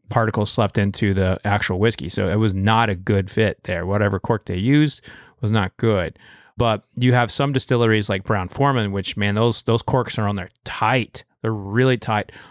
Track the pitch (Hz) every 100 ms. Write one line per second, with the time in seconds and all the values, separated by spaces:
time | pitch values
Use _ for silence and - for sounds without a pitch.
0 | - 120 110 117 107 - 104 - 101 -
1 | 104 98 92 92 104 101 - 92 113 -
2 | 82 - 95 104 110 95 101 110 113 92
3 | 95 101 92 - 107 - - 85 87 104
4 | 101 95 - 110 - 90 113 147 151 -
5 | - - - _ 104 110 98 - 113 101
6 | 82 - - - _ - 117 107 - -
7 | 123 123 120 - 143 131 - 120 117 107
8 | 101 98 104 104 92 - 139 127 104 98
9 | 95 - 101 104 117 110 - 113 - 131
10 | 120 - 104 101 90 _ - - 110 131
11 | 107 - - _ 113 110 98 110 131 123
12 | - 107 - - -